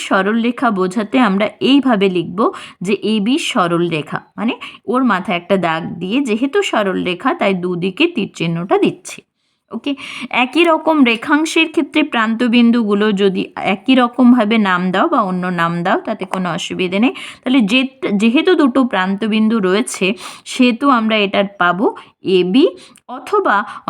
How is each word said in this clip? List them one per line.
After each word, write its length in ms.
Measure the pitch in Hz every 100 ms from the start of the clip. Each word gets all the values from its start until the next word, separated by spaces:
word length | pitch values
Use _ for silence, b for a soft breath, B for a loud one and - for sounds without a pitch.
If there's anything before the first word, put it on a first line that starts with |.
| -
সরল 300 | 196 190 226 233
রেখা 220 | 240 240
বোঝাতে 460 | 196 185 226 208 262
আমরা 280 | 226 190 208 -
এইভাবে 460 | 240 277 262 214 196
লিখব 300 | 180 170 180 320 B B -
যে 120 | 180 220 208
এবি 220 | 220 202 294 -
সরল 320 | 240 175 170 175 160
রেখা, 240 | 143 - - -
মানে 180 | 220 480 B B -
ওর 140 | 240
মাথায় 340 | 254 196 196 175
একটা 160 | 170 196
দাগ 260 | 170 160 170 175
দিয়ে 180 | 180 247 277
যেহেতু 280 | 214 277 403
সরল 360 | 392 254 196 185 180
রেখা 200 | 180 262 349
তাই 140 | 202 190
দুদিকে 420 | 180 180 190 185 339
তীর 160 | 339 185 -
চিহ্নটা 400 | 170 165 190 403 285
দিচ্ছি। 340 | - - - - _ _ _ _
ওকে, 200 | 233 285 277 B B 240 -
একই 200 | 254 302 339
রকম 260 | 320 320 311 240
রেখাংশের 560 | 226 277 302 311 339 320
ক্ষেত্রে 300 | 330 277 311 302
প্রান্তবিন্দুগুলো 920 | 240 220 226 247 240 233 240 208 208 214
যদি 280 | 196 202 185 - - -
একই 200 | 196 - 254
রকমভাবে 560 | 240 247 247 247 208 226 202
নাম 120 | 180 185
দাও 140 | 185 302
বা 60 | 294 196
অন্য 140 | 180 180 175
নাম 120 | 170 170
দাও 160 | 175 302 269
তাতে 160 | 214 190
কোনো 140 | 190 180 165
অসুবিধে 400 | - 175 185 190
নেই। 100 | 247 B B B
তাহলে 200 | 262 269 196
যে-, 280 | 254 262 - - 202
যেহেতু 300 | 226 262 349 339
দুটো 200 | 285 269 247
প্রান্তবিন্দু 640 | 196 185 196 220 214 220 233 185
রয়েছে 380 | 196 - - 185 - B B -
সেহেতু 340 | - 247 233 277 240
আমরা 180 | 220 220 202
এটার 220 | 202 196 -
পাবো 260 | 180 175 339 B B _ - 185
এবি 280 | 180 226 349 B B B - 254
অথবা 380 | 262 415 349 202 208 B